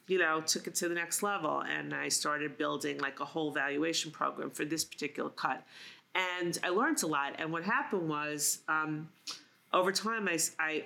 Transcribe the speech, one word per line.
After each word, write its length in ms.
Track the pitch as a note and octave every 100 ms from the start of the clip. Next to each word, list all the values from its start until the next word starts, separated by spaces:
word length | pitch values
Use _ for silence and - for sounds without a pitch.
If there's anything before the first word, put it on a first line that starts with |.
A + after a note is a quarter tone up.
| -
you 120 | F#3
know, 200 | E3 D#3+
took 280 | D#3+ - -
it 80 | -
to 120 | F3
the 80 | E3+
next 260 | E3+ -
level, 420 | G3+ G3+ D#3 C#3+ -
and 240 | D3+ D3
I 140 | C#3+ C#3+
started 500 | - D#3 D3 D3+ C#3
building, 400 | D3 D3 D3 C#3+
like, 200 | C#3 C3+
a 60 | C#3
whole 260 | E3 D3+
valuation 580 | C#3+ C#3 C#3+ E3 D#3+ D#3+
program 420 | D3 C#3+ - -
for 120 | -
this 220 | D#3 D#3 -
particular 460 | - D3 - C#3
cut. 320 | - D#3 C3 - - - - _ F#3
And 420 | F#3 F3+ F3 E3
I 60 | -
learned 340 | F3+ C#4+ D#4
a 40 | E3
lot. 280 | D3 C#3 -
And 120 | D#3+
what 120 | E3 F3+
happened 420 | B3 C#4 G3+ E3
was, 520 | D3+ D3+ D3 C#3+ - -
um, 400 | D#3 D#3 D3+ D#3+ - - - - _ _
over 180 | F3+ F#3
time, 380 | F#3+ G3+ A3+ G3
I 60 | E3
s-, 200 | - -
I, 240 | D#3 D#3